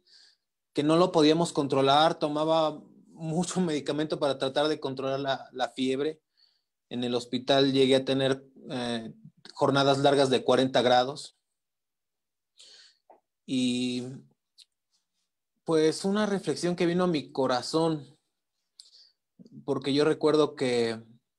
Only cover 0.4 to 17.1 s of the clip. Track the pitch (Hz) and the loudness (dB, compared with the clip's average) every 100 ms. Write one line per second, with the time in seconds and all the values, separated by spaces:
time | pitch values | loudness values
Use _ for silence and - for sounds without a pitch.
0.4 | _ _ _ - 147 165 180 175 151 160 | _ _ _ -4 2 4 4 4 4 4
1.4 | 170 - 139 139 135 143 160 170 151 147 | 0 -2 -2 2 4 4 4 2 -4 -2
2.4 | 156 160 156 147 - - _ - 160 160 | 0 0 0 -4 -14 -20 _ -12 -6 -4
3.4 | 175 185 175 147 143 147 156 160 143 139 | -4 -2 -2 -2 -4 -4 -2 -2 -2 -2
4.4 | 135 143 151 151 139 135 131 135 139 131 | -2 0 -2 -2 -6 -6 -6 -4 -4 -6
5.4 | - 127 120 - 127 131 147 156 _ _ | -8 -6 -6 -4 -2 -2 -4 -6 _ _
6.4 | _ _ _ _ - 120 123 123 120 127 | _ _ _ _ -12 -6 -4 -4 -4 -6
7.4 | 131 139 139 135 131 131 135 135 135 135 | 0 2 2 4 4 4 2 0 0 -2
8.4 | - - - 131 120 117 110 - - _ | -8 -20 -12 -8 -6 -6 -8 -16 -20 _
9.4 | - - 143 139 139 135 139 139 135 120 | -16 -2 0 2 2 4 4 4 4 2
10.4 | - 127 131 131 120 123 127 151 - _ | 2 2 2 2 4 4 2 -4 -14 _
11.4 | _ _ _ _ _ _ _ _ _ _ | _ _ _ _ _ _ _ _ _ _
12.4 | _ _ - - - _ _ - _ _ | _ _ -20 -20 -20 _ _ -20 _ _
13.4 | - 131 127 123 127 123 123 139 - _ | -6 -2 -2 -2 -4 -6 -8 -14 -20 _
14.4 | _ _ - _ _ _ _ _ _ _ | _ _ -20 _ _ _ _ _ _ _
15.4 | _ _ - 160 156 156 196 202 208 196 | _ _ 0 2 2 2 -2 0 0 -2
16.4 | 175 135 175 175 175 175 180 | -4 -4 -2 0 0 0 0